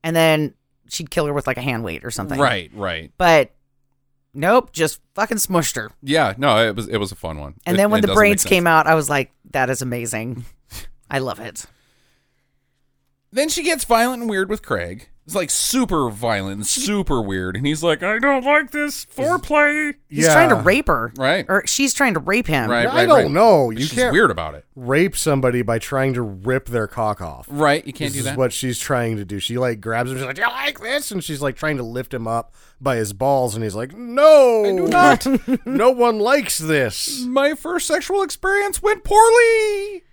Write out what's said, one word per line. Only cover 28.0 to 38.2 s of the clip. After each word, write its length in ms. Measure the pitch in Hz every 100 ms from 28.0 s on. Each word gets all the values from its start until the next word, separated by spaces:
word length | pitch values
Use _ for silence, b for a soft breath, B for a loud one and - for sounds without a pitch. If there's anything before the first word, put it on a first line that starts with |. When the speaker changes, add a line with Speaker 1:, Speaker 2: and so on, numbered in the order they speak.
| 147
Speaker 3:
This 40 |
Speaker 2:
do 60 | 139
Speaker 3:
is 40 | 127
Speaker 2:
that. 120 | 135
Speaker 3:
what 140 | 127
she's 280 | - 131 120
trying 360 | - 131 117 110
to 60 |
do. 160 | 98 101
She, 180 | - 120
like, 200 | 127 117
grabs 300 | 104 113 123
him. 60 | 131
She's 80 | 131
like, 100 | 135
"Do 60 |
you 60 | 226
like 320 | 262 277 285
this?" 300 | 214 277 277
And 120 | 196
she's, 160 | - 147
like, 140 | 143 127
trying 220 | 156 143
to 60 |
lift 300 | 117 120 123
him 140 | 127 113
up 260 | 117 - b b b
by 140 | 147 120
his 160 | 107
balls. 400 | 98 131 139 127
And 100 | 107
he's 120 | 110 101
like, 200 | 127 190
"No. 680 | 240 247 302 302 262 226 208
Speaker 2:
I 60 | 190
do 120 | 185
not. 760 | 359 359 240 262 269 - 262 -
Speaker 3:
<laughs> 0 |
No 260 | 269 233
one 280 | 254 240 220
likes 380 | 214 285 220 -
this." 640 | 156 151 123 - - 277 247
Speaker 2:
My 280 | 262 277
first 340 | 311 311 349 -
sexual 360 | 339 - 392